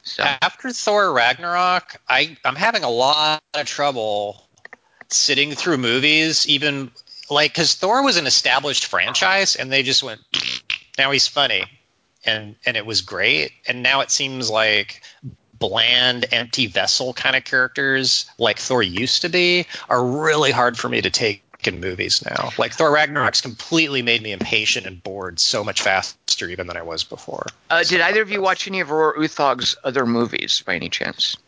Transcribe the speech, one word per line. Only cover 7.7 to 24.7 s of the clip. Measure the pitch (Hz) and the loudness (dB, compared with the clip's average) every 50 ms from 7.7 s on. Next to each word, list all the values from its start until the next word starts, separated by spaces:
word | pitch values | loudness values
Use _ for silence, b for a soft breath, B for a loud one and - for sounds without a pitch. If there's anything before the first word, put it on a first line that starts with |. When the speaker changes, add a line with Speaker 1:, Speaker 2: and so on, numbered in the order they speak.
| - | 0
Speaker 2:
Thor | - - 190 226 262 277 | 0 0 2 2 2 2
was | 269 214 | 2 2
an | 175 151 | 0 0
established | 131 - - - 139 123 135 139 147 131 - - | 2 0 2 2 2 2 2 0 0 -2 -2 -2
franchise, | - - 87 90 110 131 - 190 185 190 196 196 185 - | -2 0 0 0 0 0 0 2 2 2 2 2 0 0
and | - 127 131 | -2 -2 0
they | 131 135 | 0 0
just | 131 131 135 - 139 | 2 2 0 0 0
went, | 127 107 - _ _ - - - 65 - - - _ - - - _ - | -2 -10 -14 _ _ -6 -4 -4 -6 -6 -8 -6 _ -8 -8 -8 _ -2
"Now | - 135 135 | 0 0 2
he's | 139 135 - | 2 2 2
funny," | - - 147 139 123 107 92 95 95 - _ _ _ _ _ _ _ _ _ - | 2 2 0 0 2 0 -2 -2 -4 -10 _ _ _ _ _ _ _ _ _ -2
and, | 113 110 110 107 104 107 _ - | -2 -2 -2 -6 -10 -16 _ -4
and | 123 120 | -2 -2
it | 113 104 | -2 -4
was | 110 110 101 | -2 -2 -2
great. | 92 92 101 90 98 113 139 156 147 131 - _ _ | -2 -2 -4 0 2 2 2 2 -2 -6 -8 _ _
And | - 123 123 | -6 -6 -2
now | 123 127 135 139 | 0 0 2 2
it | 127 - | 0 0
seems | - - 143 135 131 131 123 | -2 -2 -2 -4 -6 -6 -4
like | 110 110 110 110 107 107 104 98 - - - B B B B B 127 - _ _ _ _ | 0 2 2 4 4 2 2 0 -2 -10 -18 B B B B B -18 -18 _ _ _ _
bland, | - 120 101 95 113 113 117 123 123 123 127 123 123 120 123 - | -4 -4 -2 0 0 2 2 2 4 2 2 0 0 -2 0 0
empty | 117 120 117 - - 127 | -2 -2 -2 -2 -2 -2
vessel | 104 87 101 95 117 - - 131 127 123 | -2 0 -2 0 0 0 0 -2 -4 -6
kind | - - 135 131 | -2 -2 0 0
of | 131 - | 0 -2
characters, | - - 131 127 127 - - 139 135 135 135 131 123 - - - - - | 0 0 0 0 0 -2 -2 0 0 0 2 2 0 0 0 -2 -6 -4
like | - 117 110 104 - | 0 2 2 2 0
Thor | - - 131 123 107 | -2 0 2 2 2
used | 92 85 95 120 131 - - | 0 -2 -4 -2 -2 -2 -2
to | - 175 | -2 0
be, | 170 180 175 175 175 180 170 B B B B B | 2 2 2 4 2 0 -2 B B B B B
are | - 123 123 | 0 2 2
really | 123 127 147 156 160 156 151 151 135 | 0 0 0 2 2 2 4 4 4
hard | 127 123 123 123 117 | 4 4 2 2 2
for | 117 - 123 | -2 -4 -2
me | 120 113 | -2 0
to | 101 95 | 0 0
take | - - 120 107 101 101 _ _ - _ - | 0 2 0 0 0 -2 _ _ -14 _ -4
in | 113 92 - | -4 -4 -4
movies | 87 95 92 98 95 92 - - - - | -6 -6 -4 -4 -2 0 0 -2 -2 -2
now. | - - - - - - | -4 -2 -4 -2 -2 -2
Like, | 113 120 - | -2 -2 0
Thor | - 165 151 | 2 4 4
Ragnarok's | 143 151 151 143 147 147 127 - - - | 6 4 2 2 0 0 0 2 0 0
completely | - 127 113 - - - 170 165 160 147 139 127 | -2 -2 -12 -12 -6 0 2 2 2 2 0 0
made | 120 120 117 117 | 2 2 0 0
me | 110 107 101 | 0 -4 -6
impatient | 92 - - - 107 107 - | -6 -4 0 0 0 2 2